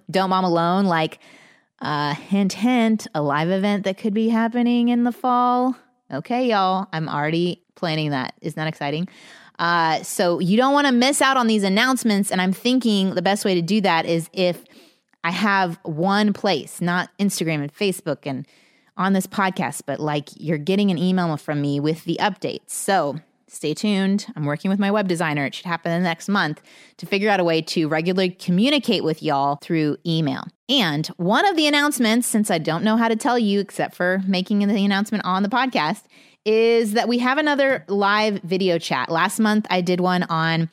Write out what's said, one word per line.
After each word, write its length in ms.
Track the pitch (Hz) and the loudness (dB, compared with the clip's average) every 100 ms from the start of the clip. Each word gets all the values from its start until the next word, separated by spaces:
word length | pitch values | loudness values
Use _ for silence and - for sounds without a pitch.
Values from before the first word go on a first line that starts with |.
| - | -4
Don't 200 | 180 190 | -2 2
Mom 140 | 185 | 2
Alone, 420 | 185 170 170 185 196 | 2 2 2 2 2
like, 320 | 165 160 - - - - _ _ - | 2 -2 -6 -20 -20 -20 _ _ -12
uh, 340 | - 147 147 | -6 -4 -2
hint, 400 | 147 - 196 196 | -4 -2 0 0
hint, 520 | - 233 254 226 220 - | 0 0 2 2 0 -2
a 60 | 156 | -4
live 300 | 147 143 165 | -2 0 0
event 340 | 190 202 202 | 0 0 -2
that 140 | 196 190 | -4 -4
could 160 | 226 | -4
be 160 | 208 226 | 0 0
happening 580 | 226 226 240 240 240 240 | 2 0 0 0 2 2
in 160 | 240 | 2
the 80 | 240 | 0
fall. 640 | 233 254 247 247 247 254 247 _ _ - | -2 0 0 2 0 0 -4 _ _ -12
Okay, 380 | 135 - 240 254 | -10 -4 -2 0
y'all, 380 | 214 185 185 190 | 2 2 0 -2
I'm 160 | 160 160 | -6 -4
already 520 | 147 151 165 175 - _ | -2 -2 0 -2 -4 _
planning 360 | - 175 156 151 | -6 -4 -2 -2
that. 220 | 139 127 - | -2 -6 -8
Isn't 160 | - 151 | -10 -6
that 120 | 156 | -6
exciting? 400 | 156 143 151 185 - - - - - | -6 -6 -4 -6 -10 -20 -20 -18 -4
Uh, 440 | 170 170 160 - | 0 2 2 0
so 360 | - - 180 170 | -4 -2 0 2
you 180 | 175 214 | 2 2
don't 160 | 262 | 4
wanna 200 | 285 285 | 4 4
miss 280 | 247 254 285 | 4 2 2
out 160 | 277 269 | 2 2
on 100 | 226 | 2
these 160 | 214 | 2
announcements, 680 | 196 196 254 262 233 202 202 | 2 2 2 2 2 0 0
and 80 | 185 | 0
I'm 140 | 185 | 0
thinking 600 | 185 240 254 233 208 190 | 0 0 2 2 2 0
the 80 | 180 | 0
best 220 | 180 202 | 0 0
way 100 | 214 | 0
to 80 | 180 | 0
do 200 | 170 214 | 0 0
that 240 | 190 165 160 | 2 2 2
is 240 | 165 160 | -2 -2
if 320 | - 180 170 - - - _ _ _ | -2 0 -2 -10 -20 -20 _ _ _
I 80 | 170 | -6
have 480 | 180 208 196 185 165 | -2 0 2 0 -4
one 480 | - 151 185 202 214 | -8 -2 0 2 2
place, 480 | 196 208 160 - - | 0 0 -2 -4 -6
not 300 | 175 180 - - | -2 -2 -4 -2
Instagram 440 | 202 - 165 156 | -2 0 -2 -2
and 120 | 143 | -4
Facebook 440 | - 202 180 165 143 | -2 -2 -2 -4 -6
and 220 | 147 131 147 _ _ _ _ - | -6 -8 -10 _ _ _ _ -4
on 160 | 185 | 0
this 140 | 190 - | 0 0
podcast, 560 | - 190 185 131 - - | -2 -2 -2 -6 -6 -8
but, 120 | 135 | -6
like, 300 | 151 151 143 - | -2 -4 -6 -10
you're 220 | 151 151 | -4 -4
getting 320 | 147 196 202 | 0 2 2
an 80 | 170 | 2
email 380 | 185 185 175 151 | 0 0 0 -4
from 240 | - 147 | -4 -2
me 200 | 143 143 | -2 0
with 240 | 147 160 | -2 -2
the 140 | - - | -4 -2
updates. 500 | 202 190 - - - | -2 -2 -8 -8 -10
So 480 | - - 196 147 143 - _ _ | -8 0 0 0 -4 -12 _ _
stay 260 | - 147 | -8 -6
tuned. 520 | 156 214 196 190 202 - 156 | -4 0 0 2 0 -2 -6
I'm 80 | |
working 260 | 143 147 190 | -4 -2 -2
with 80 | 196 | 0
my 120 | 202 | 0
web 180 | 214 196 | 0 0
designer. 380 | 170 160 147 135 | 0 0 -2 -4
It 80 | |
should 120 | - 180 | -6 -6
happen 240 | 165 170 | -4 -2
the 180 | 170 180 | -2 -2
next 200 | 165 - | -4 -2
month 320 | 202 160 156 _ - - - | -2 -2 -4 _ -20 -20 -16
to 80 | 170 | -4
figure 240 | 202 208 | 0 2
out 100 | 202 | 2
a 40 | |
way 180 | 170 160 | 2 0
to 260 | 160 - 156 | -2 -2 0
regularly 420 | 160 165 185 185 | 0 0 0 0
communicate 720 | 180 - 175 247 294 240 180 | -2 -2 2 2 2 0 -2
with 200 | 156 160 | 0 -2
y'all 340 | 156 139 139 147 | -2 0 0 -2
through 400 | - 165 151 - 170 | -2 0 0 -2 -2
email. 380 | 160 147 131 - _ - | 0 0 -4 -10 _ -2
And 380 | 277 175 147 156 - | 0 2 0 -4 -4
one 300 | 175 240 392 | 0 2 2
of 100 | 330 | 2
the 100 | 302 | 2
announcements, 600 | 294 294 285 226 233 233 | 2 0 2 2 2 2
since 240 | 220 208 | 0 0
I 80 | 175 | 0
don't 260 | 156 165 | -2 -2
know 120 | 208 220 | 0 2
how 120 | 226 | 2
to 80 | 226 | 0
tell 220 | 285 247 | 0 2
you 220 | 214 202 | 2 0
except 340 | 196 - 156 | -2 -4 -6
for 280 | - 180 190 190 | -2 -2 0 0
making 340 | 185 190 208 | -2 0 0
the 240 | 202 202 | 2 2
announcement 400 | 202 196 208 214 | 2 0 0 -4
on 180 | - 185 | -2 -2
the 60 | 202 | 0
podcast, 540 | 247 262 208 151 208 _ - - _ | 0 0 0 -2 -4 _ -20 -20 _
is 480 | 214 220 226 233 226 | 0 2 4 4 2
that 160 | 214 214 | 0 0
we 100 | 240 | 0
have 200 | 247 277 | 2 2
another 460 | 302 277 269 240 156 | 2 2 2 0 -2
live 540 | 202 196 214 214 202 | 0 2 2 2 -2
video 360 | 170 185 185 170 | -4 -2 0 0
chat. 300 | - 139 127 | 0 -2 -2
Last 280 | 160 180 - | 0 0 2
month, 260 | 220 214 214 | 2 2 0
I 100 | 185 | -2
did 200 | 180 180 | 0 0
one 240 | 180 180 | 2 0
on 440 | 175 165 165 160 160 | 0 0 0 0 -2